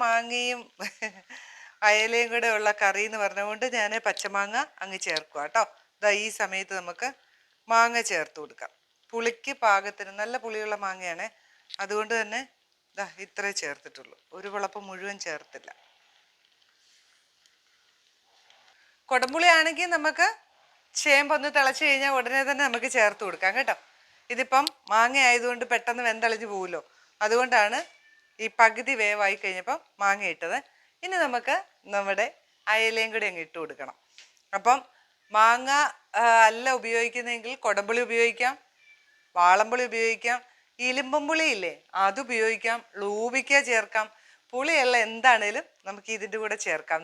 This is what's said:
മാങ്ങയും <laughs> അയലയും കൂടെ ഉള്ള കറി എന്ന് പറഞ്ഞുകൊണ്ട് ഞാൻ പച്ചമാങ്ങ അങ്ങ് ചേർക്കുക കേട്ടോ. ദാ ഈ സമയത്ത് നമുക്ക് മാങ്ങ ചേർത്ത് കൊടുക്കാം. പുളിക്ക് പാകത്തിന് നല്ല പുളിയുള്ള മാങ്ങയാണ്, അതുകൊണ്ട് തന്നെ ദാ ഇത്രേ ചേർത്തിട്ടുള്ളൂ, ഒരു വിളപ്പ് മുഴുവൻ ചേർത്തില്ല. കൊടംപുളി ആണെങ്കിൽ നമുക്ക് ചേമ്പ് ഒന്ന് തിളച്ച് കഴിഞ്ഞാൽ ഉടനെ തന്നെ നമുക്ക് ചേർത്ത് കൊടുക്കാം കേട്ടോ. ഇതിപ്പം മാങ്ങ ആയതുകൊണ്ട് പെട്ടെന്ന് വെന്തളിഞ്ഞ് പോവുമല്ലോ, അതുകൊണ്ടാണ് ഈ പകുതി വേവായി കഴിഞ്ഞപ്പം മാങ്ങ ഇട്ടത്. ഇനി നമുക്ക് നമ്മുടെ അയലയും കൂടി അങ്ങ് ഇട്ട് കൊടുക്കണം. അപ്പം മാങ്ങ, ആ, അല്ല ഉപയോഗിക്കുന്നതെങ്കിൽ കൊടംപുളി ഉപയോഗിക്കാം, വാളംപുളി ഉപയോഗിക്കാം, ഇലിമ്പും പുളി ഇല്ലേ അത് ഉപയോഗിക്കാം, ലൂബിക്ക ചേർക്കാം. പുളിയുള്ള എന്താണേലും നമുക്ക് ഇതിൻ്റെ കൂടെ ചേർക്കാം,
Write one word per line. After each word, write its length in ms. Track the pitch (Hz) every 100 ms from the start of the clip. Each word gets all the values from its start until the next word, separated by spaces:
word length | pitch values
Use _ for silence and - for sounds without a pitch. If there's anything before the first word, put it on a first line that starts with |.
മാങ്ങയും 600 | 233 233 233 240 247 247 - -
<laughs> 640 | 208 - 214 190 - - - - - -
അയലയും 460 | 208 214 220 233 233
കൂടെ 180 | 233 226
ഉള്ള 180 | 214 208
കറി 300 | 208 202 196
എന്ന് 140 | 214 220
പറഞ്ഞുകൊണ്ട് 460 | 196 190 208 214 254
ഞാൻ 180 | 240 208 220
പച്ചമാങ്ങ 580 | 214 - 196 196 202 233 302 -
അങ്ങ് 180 | 190 185
ചേർക്കുക 420 | 190 156 151 147
കേട്ടോ. 200 | 151 226 202 - _ -
ദാ 80 | 208
ഈ 160 | 208 214
സമയത്ത് 440 | - 190 190 196
നമുക്ക് 340 | 190 175 175 262 - _ _ _ _ -
മാങ്ങ 320 | 226 233 233
ചേർത്ത് 380 | 220 175 151 156
കൊടുക്കാം. 300 | 139 - - _ _ _ _
പുളിക്ക് 400 | 226 233 233 269 277
പാകത്തിന് 500 | 214 196 202 202 196 202
നല്ല 160 | 220 247
പുളിയുള്ള 400 | 226 214 214 208
മാങ്ങയാണ്, 500 | 196 185 180 170 220 _ _ _ -
അതുകൊണ്ട് 440 | - 196 208 214
തന്നെ 260 | 226 214 233 269 _ _ _ _ 196
ദാ 100 | 185 165
ഇത്രേ 320 | 196 - 202
ചേർത്തിട്ടുള്ളൂ, 640 | 196 156 139 156 - - _ _
ഒരു 160 | 185 196
വിളപ്പ് 320 | 202 196 208
മുഴുവൻ 360 | 196 185 196 196
ചേർത്തില്ല. 500 | 170 147 - - - - _ _ _ _ _ _ _ _ _ _ _ _ _ _ _ _ _ _ _ _ _ _ _ _ _ _ _ _ _ _ _ _ -
കൊടംപുളി 400 | 254 254 320 349 330
ആണെങ്കിൽ 340 | 320 311 349
നമുക്ക് 360 | 330 311 311 381 453 _ _ _ _ _
ചേമ്പ് 380 | - 302 277 294
ഒന്ന് 140 | 302 285 285
തിളച്ച് 260 | 269 262
കഴിഞ്ഞാൽ 280 | 302 269 277 262
ഉടനെ 260 | 240 269
തന്നെ 200 | 269 269
നമുക്ക് 240 | 269 233 254
ചേർത്ത് 320 | 247 208 202
കൊടുക്കാം 280 | 202 165 190
കേട്ടോ. 220 | 233 262 185 _ _ _ _ -
ഇതിപ്പം 340 | 240 254 269 294 - -
മാങ്ങ 260 | 220 240 277
ആയതുകൊണ്ട് 460 | 254 240 240 240
പെട്ടെന്ന് 380 | 247 233 240 233
വെന്തളിഞ്ഞ് 460 | 240 220 226 220 220
പോവുമല്ലോ, 280 | 196 185 165 - _ _ -
അതുകൊണ്ടാണ് 580 | 214 233 254 240 208 262 349 _ _ _ _ -
ഈ 80 | 220 -
പകുതി 360 | 226 220 254
വേവായി 420 | 247 208 208 196 196
കഴിഞ്ഞപ്പം 420 | 196 185 202 302 _ -
മാങ്ങ 240 | 202 202 190
ഇട്ടത്. 240 | 156 170 254 - _ _ -
ഇനി 140 | 359 370
നമുക്ക് 380 | 285 240 254 349 381 _ 196
നമ്മുടെ 400 | 202 196 196 247 - _ _ -
അയലയും 440 | 220 220 220 220
കൂടി 140 | 220 208
അങ്ങ് 160 | 170
ഇട്ട് 120 | 156 170
കൊടുക്കണം. 380 | 147 139 131 - _ - - _ -
അപ്പം 260 | 196 220 262 - _ _ _ _
മാങ്ങ, 380 | 214 226 247 262 285 277 - _
ആ, 80 | 202 233 226 220
അല്ല 200 | 226 262
ഉപയോഗിക്കുന്നതെങ്കിൽ 840 | 254 226 233 233 247 240 233 226 262
കൊടംപുളി 360 | 220 196 202 233
ഉപയോഗിക്കാം, 540 | 233 233 233 214 247 - _ _ _ _ _ _ _ 175
വാളംപുളി 480 | 175 190 220 247
ഉപയോഗിക്കാം, 540 | 240 226 226 220 233 240 - _ _ -
ഇലിമ്പും 460 | 254 254 262 294 294
പുളി 200 | 320 320
ഇല്ലേ 200 | 214 175 143 _
അത് 240 | 185 196 202
ഉപയോഗിക്കാം, 580 | 240 233 220 220 233 226 - 196
ലൂബിക്ക 640 | 202 208 233 262 247 277
ചേർക്കാം. 460 | 247 226 208 220 214 _ _ _ _
പുളിയുള്ള 440 | 196 294 311 254 240
എന്താണേലും 680 | 220 226 254 226 208 226 - _
നമുക്ക് 260 | 190 208 220
ഇതിൻ്റെ 260 | 220 202 220
കൂടെ 180 | 214 214
ചേർക്കാം, 440 | 196 156 147 160